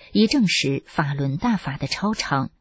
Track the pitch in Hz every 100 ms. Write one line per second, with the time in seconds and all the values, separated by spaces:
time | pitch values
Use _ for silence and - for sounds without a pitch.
0 | - 202 220 285 185 - 139 139 - -
1 | 143 143 135 143 240 208 - 139 139 -
2 | 202 - - 139 127 _